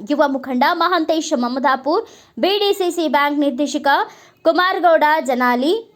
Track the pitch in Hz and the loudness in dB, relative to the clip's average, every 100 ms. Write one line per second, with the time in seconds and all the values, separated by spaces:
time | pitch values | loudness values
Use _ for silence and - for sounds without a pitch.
0 | 208 285 294 269 262 247 285 339 349 359 | -2 0 0 0 -4 0 0 2 0 0
1 | 320 330 320 277 240 262 269 262 262 370 | 0 -2 -2 -2 -2 -2 0 0 0 -2
2 | 453 - _ - 320 403 403 392 359 349 | -2 -12 _ -8 -4 0 0 0 -2 -2
3 | 311 285 285 294 285 254 294 294 277 302 | 0 0 0 0 -2 -2 -4 -2 0 0
4 | 427 - - _ 320 330 370 381 339 320 | -2 -10 -20 _ 0 2 0 2 4 4
5 | 302 311 254 247 247 247 277 440 - | 4 2 0 0 0 0 0 -2 -6